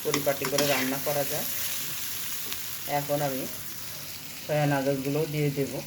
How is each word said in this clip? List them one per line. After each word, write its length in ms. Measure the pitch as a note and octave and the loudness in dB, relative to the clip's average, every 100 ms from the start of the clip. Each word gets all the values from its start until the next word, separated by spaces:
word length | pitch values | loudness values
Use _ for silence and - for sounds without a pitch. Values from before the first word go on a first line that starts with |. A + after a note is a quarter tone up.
পরিপাটি 420 | D#3 D3 C#3+ C#3 C3 | 2 2 2 2 2
করে 140 | C#3+ C#3+ | 4 4
রান্না 300 | C3+ C3 C#3 D3+ | 4 2 0 0
করা 180 | C#3+ C#3 | 0 0
যায়। 140 | D3+ D3+ - - - - - - - - - - - - - - D3 | -2 -2 -2 -2 -2 -4 -4 -4 -4 -4 -4 -4 -6 -6 -6 0 0
এখন 200 | C#3+ D3 C#3+ | 2 2 2
আমি 140 | C3 C3 - - - - - - - - - | 0 -4 -6 -8 -8 -8 -8 -8 -10 -10 -10
সয়া 220 | - D3+ C#3+ | 0 2 4
নাগেলসগুলো 460 | C#3 C3+ C#3 C3+ C#3+ D#3 | 4 4 2 2 0 0
দিয়ে 160 | D3 D3 C#3 | 2 2 2
দেব। 160 | B2+ B2 | 0 -2